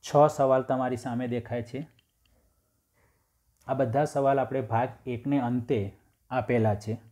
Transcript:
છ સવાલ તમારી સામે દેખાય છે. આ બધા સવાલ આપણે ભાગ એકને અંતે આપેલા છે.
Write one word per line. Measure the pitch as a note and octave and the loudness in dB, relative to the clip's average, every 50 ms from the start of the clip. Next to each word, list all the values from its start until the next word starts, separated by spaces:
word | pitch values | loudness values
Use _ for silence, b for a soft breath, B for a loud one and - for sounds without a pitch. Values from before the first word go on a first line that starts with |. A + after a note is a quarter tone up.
| - | -14
છ | - - D3 D3 D3+ | 2 4 6 6 6
સવાલ | D3 - C#3+ C3+ C3 C3 B2+ | 4 2 2 4 4 2 2
તમારી | - C3+ B2+ C3 B2+ B2+ | 0 -2 -2 0 -2 -4
સામે | A#2 - C3 A#2+ A#2+ B2+ A#2+ | -6 -6 -6 -6 -4 -4 -4
દેખાય | A#2+ A#2+ A2+ - B2+ A#2+ A2+ | -4 -4 -4 -4 -6 -6 -6
છે. | G#2+ - B2+ D#3+ - _ _ _ _ _ _ _ _ _ _ _ _ _ _ _ _ _ _ _ _ _ _ _ _ _ _ _ _ _ _ _ _ _ _ _ | -6 -10 -10 -10 -12 _ _ _ _ _ _ _ _ _ _ _ _ _ _ _ _ _ _ _ _ _ _ _ _ _ _ _ _ _ _ _ _ _ _ _
આ | - C3+ | -6 0
બધા | B2+ C3+ A#2 A2 C#3 D3+ | 0 0 0 2 0 0
સવાલ | D3 - D3 C#3 C3+ C#3 C#3 | 0 0 0 2 2 2 2
આપણે | C3 B2 - C3+ | 0 0 -2 -4
ભાગ | B2+ G#2+ A#2+ A#2 B2 C3 - - _ | -4 0 0 0 0 -2 -6 -12 _
એકને | C3 B2 A2+ A#2 C#3 C#3+ C#3 | -8 -8 -6 -2 0 0 0
અંતે | B2+ A#2+ B2 B2+ A#2 - C#3+ A2+ G2 F#2+ - - _ _ _ _ _ _ | 0 0 -2 -2 -2 0 -2 -2 -2 -4 -8 -14 _ _ _ _ _ _
આપેલા | A2 - - - B2 A#2+ A2+ A2 G#2 | -4 -4 0 0 2 2 4 2 0
છે. | G2+ - - G#2+ - - - | 0 -4 -6 -8 -8 -8 -20